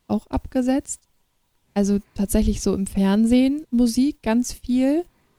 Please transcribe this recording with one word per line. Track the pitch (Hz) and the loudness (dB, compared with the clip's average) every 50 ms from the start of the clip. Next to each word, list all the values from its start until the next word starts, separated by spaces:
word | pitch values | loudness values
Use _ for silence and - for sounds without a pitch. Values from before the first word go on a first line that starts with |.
| _ | _
auch | - 208 214 - | -6 -6 -6 -4
abgesetzt. | - - 240 - - - 262 247 254 262 285 - - - - _ _ _ _ _ _ _ _ _ _ _ _ _ _ - | -4 -6 -6 -6 -4 -4 -2 0 0 0 -2 -2 -6 -14 -14 _ _ _ _ _ _ _ _ _ _ _ _ _ _ -2
Also | 202 196 196 202 202 - _ - | -2 0 2 0 -2 -2 _ -6
tatsächlich | - 202 - - 220 220 220 208 - | -6 -4 0 0 2 2 2 0 0
so | - 202 - | -2 -2 -2
im | 196 196 | -2 -4
Fernsehen | - - 196 196 190 202 214 226 226 247 254 262 269 285 302 320 - | -4 -2 0 2 2 4 2 2 4 4 4 4 2 0 -4 -6 -2
Musik | 240 233 247 233 226 247 262 294 - _ | 0 0 2 2 2 0 0 0 -2 _
ganz | - 220 226 247 247 - | -4 -2 0 0 -2 -4
viel | - - - - 247 254 262 269 294 339 349 _ _ _ _ _ _ | -8 -12 -6 -4 -2 0 2 0 0 -2 -4 _ _ _ _ _ _